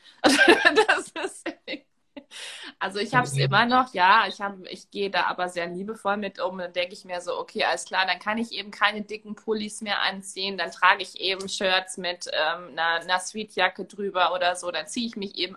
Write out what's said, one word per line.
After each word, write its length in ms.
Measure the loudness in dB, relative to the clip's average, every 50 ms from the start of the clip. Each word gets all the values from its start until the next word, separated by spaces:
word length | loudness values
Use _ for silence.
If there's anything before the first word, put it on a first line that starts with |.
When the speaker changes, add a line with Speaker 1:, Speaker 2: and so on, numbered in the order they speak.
| _
Speaker 1:
<laughs> 160 | -20 -6 _ 4
Also, 140 | 6 6 8 8 8 8 8 6 6 6 6 6 6 4 2 0 -4 -8
das 120 | -8 -8
ist, 200 | -6 -8 -10 -10 -12 -12 -10 _ -12 -12 -12 -12 _ _ _ _ _ _ -20 -20 _ -16 -14 -14 -14 -14 -14 -14 -16 -8 _
also 200 | -6 -4 -2 -4
ich 140 | -2 2 2
hab's 180 | 2 2 2 2
Speaker 2:
Okay. 100 | 2 2
Speaker 1:
immer 220 | 4 4 4 4
noch, 280 | 6 4 4 4 2 2
ja, 320 | 4 6 6 6 6 4
ich 140 | 2 -2 -6
hab, 140 | -6 -6 -6 -8 -12
ich 220 | -14 -14 -16 -16 _
gehe 180 | -6 -4 -4 0
da 160 | 0 2 2
aber 200 | 0 0 -2 -4 -4
sehr 180 | -2 -4 -4
liebevoll 500 | -4 -6 -8 -8 -8 -10 -6 -2 -2 -2
mit 220 | -2 -4 -6 -6 -4
um. 180 | -4 -4 -4
Dann 160 | -6 -8 -6 -4
denk 180 | -4 -4 -4
ich 140 | -6 -12 -12
mir 160 | -8 -8 -6
so, 160 | -6 -4 -6 -6
„Okay, 240 | -6 -6 -4 -2 0
alles 220 | 0 0 -2 -4
klar, 200 | -2 -2 0 0
dann 140 | 0 -2 -2
kann 180 | -2 -4 -2
ich 140 | -2 -4 -4
eben 200 | -6 -10 -10 -12
keine 300 | -4 -2 -2 0 0 -4 -8
dicken 320 | -8 -10 -12 -12 -14 -14
Pullis 460 | -10 -6 -4 -4 -2 -4 -6 -8 -10
mehr 200 | -6 -4 -2 0
anziehen, 560 | 0 -2 -2 -4 -10 -12 -8 -6 -6 -6 -4
dann 140 | -4 -6 -6
trage 300 | -2 2 4 4 4 2
ich 180 | 0 -8 -10 -6
eben 260 | -4 -4 -2 -4 -4
Shirts 500 | -8 -6 -2 0 2 2 2 0 -2 -8
mit, 300 | -8 -6 -6 -6 -6 -8
ähm, 420 | -4 -2 0 0 0 -2 -4 -8 -10
einer, 300 | -6 -2 0 0 0 -2
einer 180 | 0 -2 -2 -2
Sweatjacke 640 | -2 -6 -8 -10 -10 -6 0 0 0 0 0 -4 -12
drüber 480 | -12 -10 -8 -6 -2 2 2 2 2 2
oder 220 | 2 0 0 0
so, 140 | -2 -4 -6
dann 160 | -6 -6 -8
zieh 180 | -6 -6 -6 -6
ich 100 | -4 -6
mich 220 | -8 -10 -10 -6
eben 180 | -6 -6 -6 -6